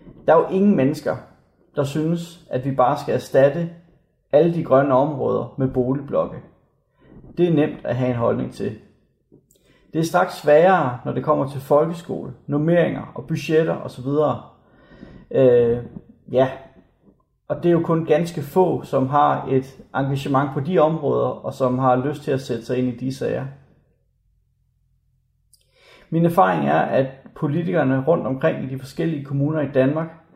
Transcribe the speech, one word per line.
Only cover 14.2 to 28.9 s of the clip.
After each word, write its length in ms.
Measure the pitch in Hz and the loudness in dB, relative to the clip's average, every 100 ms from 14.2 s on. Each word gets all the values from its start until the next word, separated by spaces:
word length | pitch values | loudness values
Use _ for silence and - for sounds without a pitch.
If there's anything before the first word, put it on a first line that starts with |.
| 147 117 - _ _ _ _ - - - - | 0 -2 -8 _ _ _ _ -20 -20 -20 -4
Øh, 480 | - 131 120 120 120 120 - - - - | 4 6 6 4 0 -6 -16 -20 -20 -4
ja. 160 | 123 131 - - _ _ _ _ _ _ _ - | 0 0 -2 -18 _ _ _ _ _ _ _ -10
Og 80 | 143 | -4
det 120 | 175 | 2
er 40 | |
jo 100 | 170 | 2
kun 240 | 165 165 160 | 2 -2 2
ganske 360 | 156 170 - | 0 0 -6
få, 400 | 135 190 180 131 | -4 0 2 0
som 260 | - 139 131 | -4 -2 0
har 380 | 143 147 135 131 | 2 2 0 -2
et 320 | 131 135 - - | -2 -2 -14 -10
engagement 560 | - 139 139 151 139 143 | -4 -2 -4 -2 0 0
på 60 | 139 | -4
de 180 | 135 185 | -2 2
områder, 500 | 156 160 143 123 123 | 2 2 -2 0 -2
og 260 | 127 - | -4 -10
som 240 | - 127 127 | -2 -2 0
har 180 | 131 127 | 2 2
lyst 260 | 135 147 | 0 -6
til 80 | - | -4
at 100 | 135 | -4
sætte 240 | - 117 | -4 -8
sig 140 | - 127 | -4 -2
ind 100 | 127 | -2
i 80 | 113 | -4
de 180 | 131 | -8
sager. 300 | 131 117 113 135 - _ _ _ _ _ _ _ _ _ _ _ _ _ _ _ _ _ _ _ _ _ _ _ - - | -6 -4 -4 -8 -14 _ _ _ _ _ _ _ _ _ _ _ _ _ _ _ _ _ _ _ _ _ _ _ -20 -6
Min 140 | 165 | 0
erfaring 440 | 165 170 185 170 143 | 0 4 2 2 2
er, 120 | 156 | 0
at 260 | - 120 135 - - - | 2 0 -2 -6 -20 -8
politikerne 680 | 151 156 170 175 135 135 | -4 -4 -2 0 0 0
rundt 220 | 135 170 117 | 2 0 0
omkring 380 | 131 160 143 | -2 -2 -2
i 100 | 135 | -6
de 40 | 131 | -10
forskellige 460 | - | -12